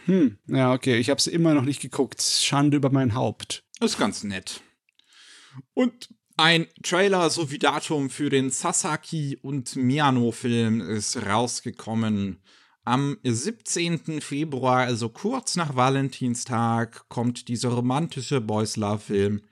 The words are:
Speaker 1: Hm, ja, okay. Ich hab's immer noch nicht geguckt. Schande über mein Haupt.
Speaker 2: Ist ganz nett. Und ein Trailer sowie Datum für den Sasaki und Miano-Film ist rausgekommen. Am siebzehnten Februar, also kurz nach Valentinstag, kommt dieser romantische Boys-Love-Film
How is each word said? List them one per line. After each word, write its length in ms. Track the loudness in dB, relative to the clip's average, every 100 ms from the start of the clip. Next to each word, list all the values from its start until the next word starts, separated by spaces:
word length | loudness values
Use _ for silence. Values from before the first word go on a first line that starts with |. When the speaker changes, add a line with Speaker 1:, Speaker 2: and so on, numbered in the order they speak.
| 2
Speaker 1:
Hm, 340 | 4 4 0 -2
ja, 260 | 2 2
okay. 240 | 2 2 2
Ich 140 | 2
hab's 160 | 2 0
immer 260 | 2 4
noch 120 | 4 2
nicht 160 | -2
geguckt. 420 | -4 -2 -2 -2
Schande 540 | -2 0 2 2 4 4
über 120 | 4
mein 240 | 2 2
Haupt. 500 | 0 -2 -4 -10 -12 _ -4
Speaker 2:
Ist 200 | -2 0
ganz 240 | -2 -2
nett. 380 | -6 -8 -8 -14 -16 _ _ _ _ _ -20 -20 -20 -20 -8 0
Und 340 | 0 -2 -20 _ _ 2
ein 280 | 4 4 2 -8
Trailer 480 | -2 2 4 4 2
sowie 300 | 0 -4 0
Datum 500 | 0 0 -2 -2 -2
für 220 | -4 0
den 180 | 0 0
Sasaki 880 | -2 -2 -2 -2 -4 -6 -6 -6 -6
und 320 | -6 -6 -6 -2
Miano-Film 1080 | 2 4 4 4 2 0 0 2 2 0
ist 420 | -2 -4 -4 -4
rausgekommen. 1200 | 0 0 0 -4 -8 -10 -6 -2 0 0 -2 -8 _ _ _ _
Am 340 | -2 0 0 -4
siebzehnten 1000 | -2 -2 -2 -8 -6 -2 -2 -2 -4 -8
Februar, 580 | -6 -6 -4 -2 2 2
also 300 | 2 0 -4
kurz 460 | -4 -4 -4 -4 -4
nach 200 | -2 2
Valentinstag, 1300 | 2 2 -2 -2 -4 -4 -4 0 0 0 -2 -8 -10
kommt 380 | -4 -2 -4 -6
dieser 220 | -4 -2
romantische 720 | 0 0 0 -2 -6 -2 -2
Boys-Love-Film 1000 | 0 0 0 -2 -2 -2 0 2 2 0 -8